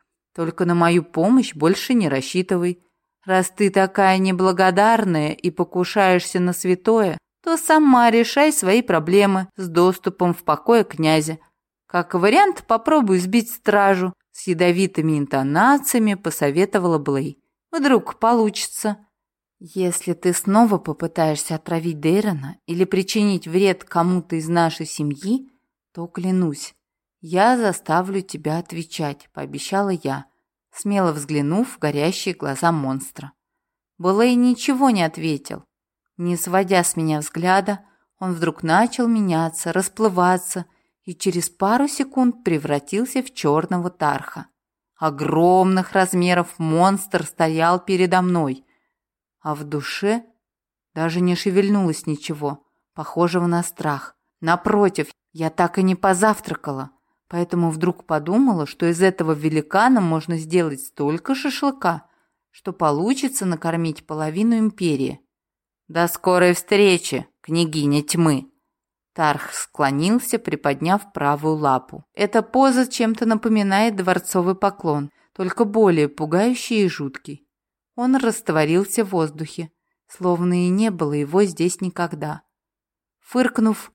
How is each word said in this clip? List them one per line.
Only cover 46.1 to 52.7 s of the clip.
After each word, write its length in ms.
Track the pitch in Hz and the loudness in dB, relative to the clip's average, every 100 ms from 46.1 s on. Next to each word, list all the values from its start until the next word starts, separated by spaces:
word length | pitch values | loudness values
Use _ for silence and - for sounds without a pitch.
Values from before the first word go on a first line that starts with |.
| 180 175 175 175 - | 0 2 0 -2 -4
монстр 680 | 160 160 190 196 - 170 | -2 2 2 2 -4 -6
стоял 540 | 151 - 160 160 165 180 | -6 -2 0 2 2 0
передо 440 | - 180 180 185 | 0 0 2 2
мной, 420 | 180 175 143 131 _ _ _ _ _ _ _ _ | 2 0 -2 -6 _ _ _ _ _ _ _ _
а 100 | 156 | -8
в 80 | 147 | -8
душе 600 | 147 147 - - 202 233 - _ _ _ _ _ _ | -6 -8 -6 -4 -2 -2 -6 _ _ _ _ _ _
даже 260 | 151 165 175 | -4 -2 0
не 140 | 180 175 | 0 0
шевельнулось 680 | 202 185 196 208 175 156 - | 0 2 2 0 0 -2 -6
ничего, 580 | 147 - 151 143 147 _ | -8 -8 -6 -6 -8 _